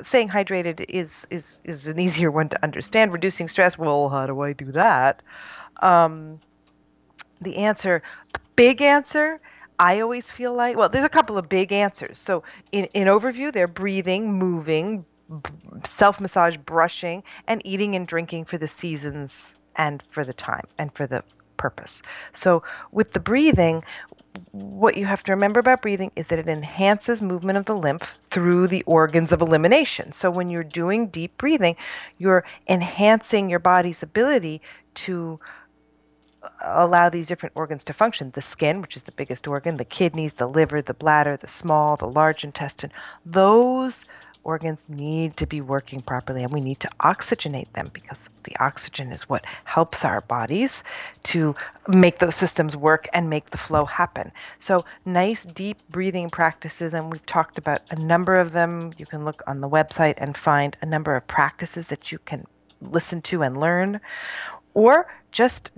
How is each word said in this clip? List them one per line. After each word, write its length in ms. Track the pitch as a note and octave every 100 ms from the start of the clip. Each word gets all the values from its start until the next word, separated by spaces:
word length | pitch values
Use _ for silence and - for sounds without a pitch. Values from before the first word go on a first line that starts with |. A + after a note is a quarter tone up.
staying 280 | - C4 G#3+
hydrated 560 | G3+ G3 F#3+ E3+ D#3 -
is, 360 | F#3 D#3+ - -
is, 320 | F3 - -
is 240 | - D3+ D3
an 120 | D#3+
easier 300 | F#3 D#3+ E3+
one 200 | D3+ D3+
to 120 | -
understand. 520 | D3+ - - A3 A3
Reducing 340 | E3+ F#3+ - E3
stress, 300 | - F3+ E3
well, 320 | D#3+ C#3+ C#3+
how 180 | C#3 C3+
do 140 | C3+
I 100 | C#3+
do 220 | C#3 C3+
that? 480 | C#3+ G#3+ C#3 C3+ - _ - - - - -
Um, 600 | F#3 F3 D#3+ D#3+ D#3 D#3 _ _ _ _ _ _ _ - - _
the 160 | F#3 F#3
answer, 480 | G#3 G#3 G3 E3 - - _
the 60 | - - -
big 240 | B3 A#3+
answer, 580 | C#4+ C#4+ C#4+ D4+ D4+ D#4+ - - - -
I 200 | F3+ G3+
always 280 | A3+ B3 -
feel 240 | - B3
like, 220 | B3 A#3+ A3+
well, 140 | G3+
there's 160 | B3 D4
a 40 |
couple 280 | D#4 A#3 G#3
of 100 | E3
big 240 | F#3+ F#3+
answers. 480 | G3+ G3+ - - -
So 240 | - F3 - - _
in, 120 | G3+ F#3
in 140 | G#3 F#3+
overview, 440 | G#3 B3 A#3+ C#4+
they're 140 | A#3 F3
breathing, 680 | E3+ G3 F#3+ F3+ F#3+ A3
moving, 720 | F#3+ F#3 E3+ D3+ D#3 F#3 G#3+ D#3+ _ _
b-, 200 | D#3 - D3+ - - -
self-massage, 720 | - G3+ G3 F#3+ F#3+ E3+ D#3+
brushing, 640 | C#3 E3 E3+ - F3 F3+ - - -
and 140 | A3 F#3+
eating 300 | F#3+ G#3 F#3+
and 100 | F3
drinking 380 | E3 E3+ E3
for 140 | D#3+ E3
the 100 | D#3
seasons 880 | - F3 D3+ D3 D3 C#3 - - - _ -
and 260 | D3+ C#3+ -
for 160 | - C3
the 80 |
time 340 | - - - - -
and 160 | D3
for 140 | - C#3
the 160 | C3 - _ _ -
purpose. 460 | C3 - - - - - -
So 280 | - F#3 E3 - - -
with 220 | G#3 G#3+
the 80 | -
breathing, 640 | F#3 B3+ D#4 F#3 E3 D#3+ - - - - _ - F3+
what 460 | G3 G3 G3 G#3+ -
you 80 | G3
have 180 | G3
to 80 | -
remember 300 | G3 G3+ A#3
about 200 | B3 B3+
breathing 300 | G#3+ G3 F#3+
is 140 | - D#3+
that 120 | E3
it 100 | D#3+
enhances 720 | D#3 D3+ F3+ G3 G#3 - A3+
movement 360 | G3+ F3+ F#3 G3
of 60 |
the 120 | G3 G#3
lymph 400 | D3+ C#3 - - _
through 380 | F#3 F3 F3 F3+
the 160 | F#3
organs 480 | - D#3+ D#3 E3 E3
of 80 | E3+
elimination. 720 | E3+ D#3 E3+ C#4 C#4+ - -
So 180 | - F#3
when 200 | F3 F3+
you're 120 | E3+
doing 460 | D#3+ F3 E3+ G#3+ A3
deep 300 | E3 E3+ -
breathing, 400 | C#4 D#4 F3 E3+ - - - _
you're 260 | F#3 F#3 - - -
enhancing 840 | F#3 F3 - G#3 A3 - G#3+ F#3+
your 100 | F3
body's 440 | F3+ F3+ F3 D#3+
ability 580 | - G#3 C4 C4+ E3 D#3 - - _ -
to 440 | - F3+ E3 D#3+ - - _ _ _ _ _ _ _ _ - -
allow 460 | - E3 F3 F3 F3
these 180 | E3+ D#3+
different 260 | F3 - -
organs 280 | D#3 D3
to 100 | -
function. 380 | - A3+ - C3
The 80 | C#3
skin, 400 | - - D3+ F#3
which 140 | F3 -
is 80 |
the 80 | -
biggest 360 | - C#3+ B2+ D3
organ, 280 | C#3+ E3+ D3
the 80 | A#2+
kidneys, 480 | - F3 D#3+ D#3
the 140 | - B2
liver, 340 | D3+ D3+ D3
the 120 | -
bladder, 420 | - D#3 D3+ D3 C#3
the 120 | -
small, 500 | - F3 D3+ D3+ D3
the 100 | D#3
large 360 | C#3+ D#3 D#3
intestine, 480 | D3 - C#3+ - - - - - E3+
those 800 | F3+ G3 A3 B3 C4 B3+ - - - - _
organs 420 | - D#3+ D#3+ D#3 -
need 480 | C#3+ D3 D#3+ D#3+ -
to 100 | D3+
be 140 | D3+
working 420 | C3 C#3 - C3+
properly, 420 | - B2 - C3
and 100 | B2
we 80 | D3
need 180 | C3 C#3
to 100 | - -
oxygenate 720 | D#3 F#3 - - D3+ C3+ -
them 160 | - -
because 380 | - - C3+ - _ -
the 100 | -
oxygen 540 | C3+ - - - C3
is 120 | -
what 200 | - C3+ - - -
helps 400 | D#3 E3 - G#3+
our 160 | G3+
bodies 600 | - A#2+ A2+ F3+ C4 - - - - -
to 320 | - F3 D#3 C#3+ - - -
make 300 | F#3 F3+ -
those 160 | F3 -
systems 400 | F#3 - D#3 C#3+
work 340 | D3+ D#3 -
and 160 | F3 E3
make 200 | D3+ -
the 80 | -
flow 260 | - D#3
happen. 480 | C#3+ - F3 - D#2 - - -
So 260 | - F#3 - - F#3
nice 380 | F3+ F#3+ A3+
deep 340 | F3 D#3+ G3+ G#3+ _
breathing 400 | E3+ F#3+ F3+ E3+
practices, 640 | - E3 - D#3+ - E3+
and 180 | E3 D#3+
we've 140 | D3+ -
talked 320 | E3+ D#3+ -
about 240 | D3+ C#3+ -
a 40 | D#3+
number 440 | D#3+ E3+ F3+ F#3
of 140 | E3+
them. 400 | E3+ E3+ E3+ E3 D#3+
You 80 | D3+
can 200 | D#3 D3+
look 180 | - -
on 140 | C#3
the 100 | C#3
website 460 | D#3 D3+ - D#3 -
and 200 | C#3 -
find 400 | E3 C#3+ C#3+ -
a 40 | D#3+
number 300 | D#3 D3+ C3
of 100 | -
practices 600 | D#3 C#3+ - E3+ E3+ D#3+
that 240 | D3 -
you 80 | D#3
can 280 | - D3 - _ _ _
listen 400 | C3 E3 - E3+
to 200 | - F3+
and 160 | C3+ C3
learn, 400 | D#3+ F3 F#3+ G#3 - - - - - - _
or 340 | G3+ A3+ D#4 F4+ - _
just 400 | - B3 - -